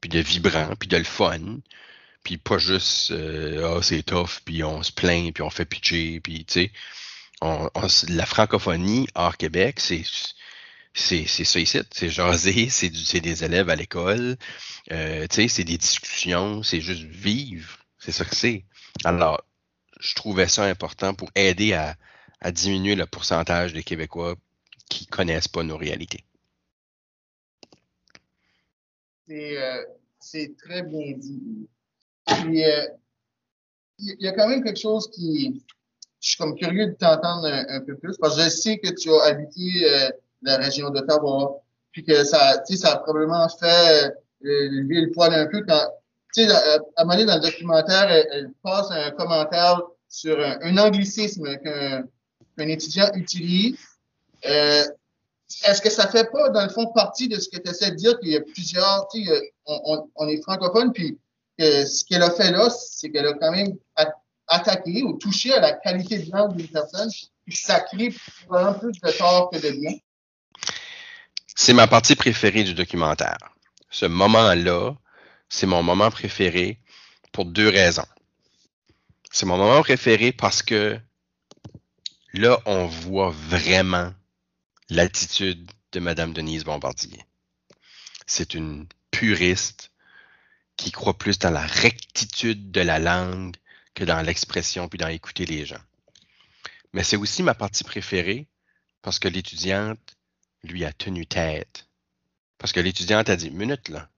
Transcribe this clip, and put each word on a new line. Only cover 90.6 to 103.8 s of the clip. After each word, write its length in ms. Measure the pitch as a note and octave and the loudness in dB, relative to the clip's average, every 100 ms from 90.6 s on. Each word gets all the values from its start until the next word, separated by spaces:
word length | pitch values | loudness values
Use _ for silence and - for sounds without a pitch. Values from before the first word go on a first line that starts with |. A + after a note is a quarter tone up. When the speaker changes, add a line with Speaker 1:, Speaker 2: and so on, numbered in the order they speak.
| _ - | _ -10
Speaker 1:
qui 140 | - | -10
croit 260 | - G#2 F#2+ | -4 -4 -2
plus 200 | G#2 G2+ | -2 0
dans 120 | F2+ | 0
la 160 | D#2 D#2+ | 0 -2
rectitude 1040 | - A#2 A#2 - - G#2+ - A#2 G#2+ G2+ | 2 2 0 -10 -8 -6 -4 -4 -4 -4
de 100 | F#2+ | 0
la 180 | F2+ D#2+ | 2 2
langue 580 | E2 F2+ F#2 F#2 F#2 F2 _ _ _ | 2 0 -2 -6 -10 -14 _ _ _
que 120 | - | -8
dans 180 | F2+ E2 | -2 -2
l'expression 640 | D#2+ F2 - - E2 - F2 | -2 -4 -4 -4 -6 -6 -8
puis 100 | - | -8
dans 100 | E2 | -8
écouter 360 | E2 - - | -8 -12 -8
les 220 | F2 D#2 C#2+ | -6 -6 -10
gens. 180 | C#2+ _ _ _ _ _ _ _ _ - - _ | -14 _ _ _ _ _ _ _ _ -20 -20 _
Mais 100 | G2+ | -4
c'est 140 | F#2+ G#2 | -2 -2
aussi 240 | G2+ - | -2 0
ma 100 | F#3 | 0
partie 320 | A2+ G2+ - | 0 -4 -6
préférée 640 | - - - F#2+ E2+ A2+ D3 _ _ _ _ _ | -8 -12 -4 -4 -2 -6 -10 _ _ _ _ _
parce 160 | - F#2+ | -8 -4
que 100 | G2 | -4
l'étudiante 880 | F2+ F2+ E2 F2+ G2 G#2+ A2+ _ _ _ _ _ _ | -4 -8 -8 -4 -4 -4 -8 _ _ _ _ _ _
lui 220 | D#2+ F2 | -14 -8
a 80 | D#2+ | -8
tenu 340 | D2+ - F2+ E2 | -8 -10 -10 -8
tête. 600 | - E2 D#2 - - _ _ _ _ _ _ _ _ | -4 -4 -4 -10 -18 _ _ _ _ _ _ _ _
Parce 140 | - | -6
que 80 | - | -2
l'étudiant 380 | F2+ F#2 F2+ G#2 | -2 -2 0 2
a 180 | A2 F#2 | 2 0
dit, « 140 | E2 | -2
Minute, 360 | D#2 A2 C#3 | -6 -6 -6